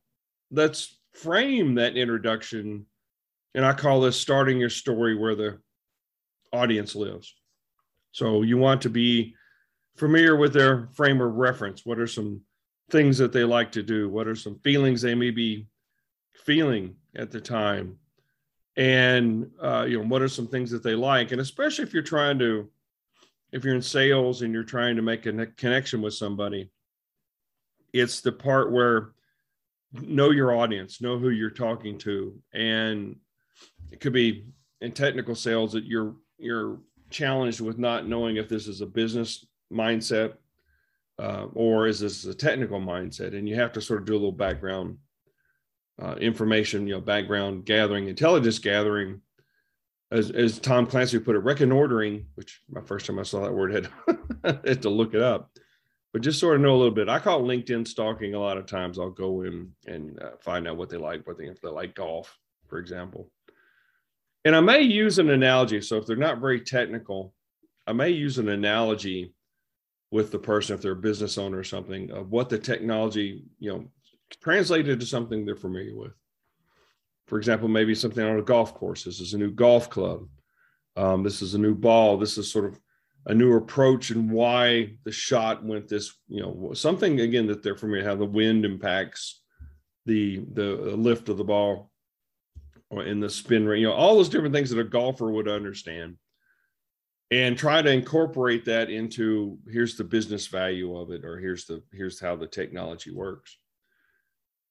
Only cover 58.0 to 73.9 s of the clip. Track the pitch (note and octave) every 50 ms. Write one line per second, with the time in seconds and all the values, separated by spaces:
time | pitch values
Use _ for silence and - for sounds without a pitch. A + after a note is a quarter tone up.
58 | A2 A2 A2 G#2+ G#2+ G2 G2+ G2+ G2+ G2+ F#2+ F#2+ F#2+ - G2+ F#2 F2+ F2 F2 F#2
59 | F2 F#2+ F#2 - F#2+ F#2+ F#2 F#2 F#2 F2+ F2 F2 F2+ F#2 - _ _ - F2 D#2
60 | D2+ D2+ C#2+ - - A#1 A#1 - _ - F2+ F2 E2 E2+ E2 E2+ F2+ - F2 E2+
61 | D#2 D#2 E2+ D#2 - - F2 E2+ D#2 F2 F#2 - - E2+ D2+ D#2 F#2 F2+ - -
62 | F#2 D#2+ E2 E2 D#2+ - - _ _ _ _ _ _ _ - E2 F2+ F2 F2+ F2+
63 | F2+ F#2 - - - - _ _ _ _ _ _ _ _ _ _ _ _ _ _
64 | _ _ _ _ _ _ _ _ - D#3 D#3+ D#3+ E3+ G#3 B3+ D4+ C#4+ A#3+ G3+ G#3
65 | A3 G#3+ D#3 F#3+ E3 D3+ C#3 C3 C3 C3 C3 B2+ B2+ A2 G#2+ G2+ G2 - A2+ G#2+
66 | G#2+ A2+ A2+ B2+ D3 D#3+ C3 A#2 C3 C3+ B2+ A#2 - - C3 B2 A#2 E2+ A2 A2+
67 | A2+ - F#2+ F#2+ F#2+ F#2+ _ _ _ _ _ _ _ _ _ _ _ - A2 A#2+
68 | D3 F3+ F3 D3+ D3 C#3+ B2 B2 G#2+ G#2 G2+ G2+ G#2 G#2 G#2+ A2+ A#2 A2 G#2+ G2+
69 | G2 G2 F#2 F#2 F2+ F#2 _ _ _ _ _ _ _ _ _ _ _ _ _ _
70 | _ _ G#2 A2 G#2+ - - G2 - - G#2 G#2 G2+ - G2+ F#2+ - G2 F#2 F#2
71 | G2 G#2+ G#2+ G2+ G#2+ G2 - G#2 G2 G2 F#2+ F#2 F#2 - G2 F#2+ F#2 F#2 F#2+ F#2+
72 | F#2+ - - G2 G2 F#2+ A2 A#2+ C3 C3 A#2+ G#2+ - C3+ A#2+ - G2 A2+ A2+ A2
73 | A2 A2 G#2 G#2+ G2+ G2 G2 G2 - - _ _ - G#2 F#2+ - - C3+